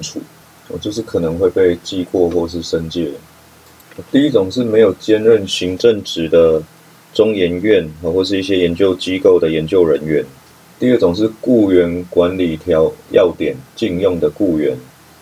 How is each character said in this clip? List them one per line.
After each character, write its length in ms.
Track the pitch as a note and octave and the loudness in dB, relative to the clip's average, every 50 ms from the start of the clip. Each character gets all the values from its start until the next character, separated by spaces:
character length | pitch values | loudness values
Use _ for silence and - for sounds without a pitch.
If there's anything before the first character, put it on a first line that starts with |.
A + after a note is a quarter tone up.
处， 180 | D#2 - - - - - - - - _ _ - - - | -8 -12 -12 -14 -14 -14 -20 -20 -20 _ _ -20 -16 -14
呃， 100 | - E2+ | -12 -10
就 120 | - G#2+ | -8 -8
是 100 | G#2 A2+ | -8 -8
可 200 | A2 - - F#2+ | -10 -6 -4 -4
能 160 | E2+ D#2+ E2 F2 | -4 -2 -2 0
会 120 | F#2+ F2+ | 0 0
被 280 | - G2 F#2+ F2+ F2 F2 - | 2 4 2 2 2 -2 -6
记 200 | - G2 F#2 F2+ - | -10 -8 -8 -6 -4
过 180 | - F#2+ F2 E2+ | 0 0 0 2
或 160 | E2+ F2 E2+ | 0 -2 -4
是 160 | E2 D#2+ E2 | -4 -6 -8
申 280 | D#2+ - - E2 E2 D#2+ | -8 -6 -6 -6 -6 -6
诫。 240 | - F2 E2 D2 C#2 - - - - - - - _ - - - - - - - - - F2+ - | -6 -6 -6 -6 -8 -12 -18 -20 -20 -20 -20 -20 _ -20 -20 -20 -20 -20 -20 -20 -20 -20 -12 -2
第 140 | - C3+ C#3+ | 0 2 2
一 40 | D3+ | 2
种 220 | B2+ G#2 F#2+ F#2 | 2 0 0 0
是 100 | G2 B2+ | -2 -4
没 200 | B2 A2+ G#2+ A2 | -2 0 4 4
有 120 | A2 F#2+ F2+ - | 4 4 2 -2
兼 240 | - - A2 G#2+ A2 | 0 0 2 2 4
任 240 | A2+ A#2 G#2 G2 F#2+ | 4 4 4 2 -2
行 300 | - - F#2 F2+ F#2 F2+ | -6 -4 -4 -4 -4 0
政 260 | - A#2 A2 G2+ F#2+ | 2 2 2 0 -4
职 240 | - - E2+ E2 D#2+ | -8 -8 -6 -4 0
的 340 | E2+ E2+ E2 E2 D#2+ D#2 D#2 - - - - - - - _ _ - | 2 4 4 4 2 0 -2 -8 -20 -20 -20 -20 -20 -20 _ _ -2
中 200 | - G#2+ A2 A2 | 0 0 0 2
研 280 | G2 F2+ F2 F2 F2+ | 0 -2 -2 -2 -2
院， 280 | F#2+ A2 G#2+ F#2 E2 D#2 D#2 D#2+ | 0 2 2 2 2 -2 -10 -8
呃， 100 | E2+ E2 | -6 -2
或 100 | E2+ F#2+ | -2 0
是 160 | F#2 F#2+ G2+ F#2+ | 0 0 -2 -4
一 60 | F#2+ | -2
些 140 | G2 G2 F#2 | 0 0 0
研 180 | F2+ E2+ E2+ | 2 0 0
究 180 | E2+ G2 F#2+ F2+ | 2 2 2 0
机 240 | F2+ - F#2 F#2 F#2 | 0 -4 -6 -4 0
构 220 | F2+ - F#2 E2+ | 2 4 4 4
的 100 | E2 D#2+ | 2 2
研 160 | D#2+ D#2+ D#2 | -2 -2 -4
究 200 | D#2 G2 F#2+ F2 | 0 2 2 2
人 180 | D#2+ D2 C#2+ D2+ | 2 2 -2 -2
员。 220 | D#2 D#2 C#2+ C2+ - - - _ - - _ _ _ - - | -2 -2 -2 -4 -6 -12 -20 _ -20 -20 _ _ _ -10 -4
第 120 | B2 B2+ | 0 0
二 60 | B2 A2+ | 2 2
种 180 | G2+ F2 F2 | 2 0 0
是 160 | F#2+ A2 A2 A2 - | 0 -2 -4 -4 -4
雇 320 | - B2+ B2+ A2+ G#2 F#2+ | -2 0 2 2 4 4
员 320 | F#2 F2+ F2 E2+ E2+ F2 F2 - | 4 4 2 2 -2 -6 -8 -4
管 280 | - F2+ F2 F2+ F#2+ F2+ | 0 0 0 0 0 -2
理 200 | F2+ E2 D#2 D#2 | -2 -2 -4 -6
条 340 | - F2+ E2 D#2+ D#2+ D2+ - - - - | -4 -2 0 2 2 0 -2 -6 -12 -2
要 200 | - - F#2+ F2 D#2 - | 2 2 2 2 0 -2
点 180 | E2 D2 C2+ C2 C2 - - | -6 -6 -6 -8 -14 -18 -10
禁 280 | - A#2 G2+ F2 F2 | -6 -6 -4 -2 0
用 180 | G2 F#2+ F2+ E2 | -2 -2 0 0
的 100 | D#2 D2+ | -2 -2
雇 300 | D2 - G#2 F#2 D#2+ D2+ | -2 0 -2 0 0 0
员。 180 | D2 C2+ B1+ B1+ - - - _ _ - - - | 0 -2 -4 -6 -10 -20 -20 _ _ -20 -20 -20